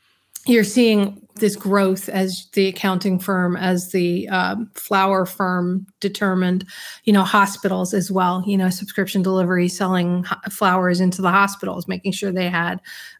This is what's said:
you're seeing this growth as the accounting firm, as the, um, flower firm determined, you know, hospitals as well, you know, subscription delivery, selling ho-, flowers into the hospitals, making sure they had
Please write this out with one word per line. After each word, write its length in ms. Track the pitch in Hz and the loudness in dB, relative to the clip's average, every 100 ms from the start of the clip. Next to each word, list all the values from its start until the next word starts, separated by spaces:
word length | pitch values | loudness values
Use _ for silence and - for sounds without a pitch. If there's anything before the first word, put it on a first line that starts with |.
| _ _ _ - - | _ _ _ -6 2
you're 180 | 240 | 4
seeing 560 | 208 254 233 208 196 - - | 4 4 4 4 2 -2 -18
this 220 | - 208 202 | -2 -2 -2
growth 520 | 196 196 190 190 - | 0 2 2 0 -2
as 380 | 196 190 180 - | -2 -2 -4 -6
the 160 | - 190 | 0 0
accounting 500 | 185 196 185 196 180 | 0 0 0 0 -2
firm, 380 | 185 185 180 175 | 0 0 0 0
as 340 | 185 180 180 | 0 0 0
the, 360 | 190 175 175 202 | 0 0 0 -2
um, 420 | 185 180 202 226 | -2 -2 -4 -8
flower 520 | - - 196 190 190 185 | -12 -2 0 2 2 -2
firm 600 | - 190 180 180 185 190 _ | -2 -2 0 -2 -2 -6 _
determined, 640 | 202 202 202 185 185 185 190 - - - | -6 -2 0 0 0 0 -4 -14 -18 -6
you 80 | - | 2
know, 120 | 202 | 4
hospitals 680 | 190 208 196 - 196 185 185 | 4 4 2 0 -4 -2 -2
as 180 | 202 185 | -2 0
well, 320 | 185 180 185 190 | 0 0 0 0
you 100 | 196 | 0
know, 140 | 185 | 0
subscription 500 | 185 202 - 190 196 | -2 -6 -4 -2 0
delivery, 480 | 185 185 175 180 180 | 0 2 2 2 0
selling 560 | 180 190 185 175 180 | 0 0 0 0 0
ho-, 120 | 180 - 208 | -4 -6 -8
flowers 500 | - 202 185 180 175 | 0 2 2 2 2
into 220 | 185 180 | 2 2
the 100 | 185 | 2
hospitals, 560 | 190 196 - 190 180 175 | 4 2 -2 -8 -6 -8
making 260 | 185 196 | -6 -6
sure 200 | 185 196 | -4 -4
they 160 | 180 180 | -2 -2
had 320 | 175 170 180 - - - - | -2 -2 -6 -10 -20 -20 -2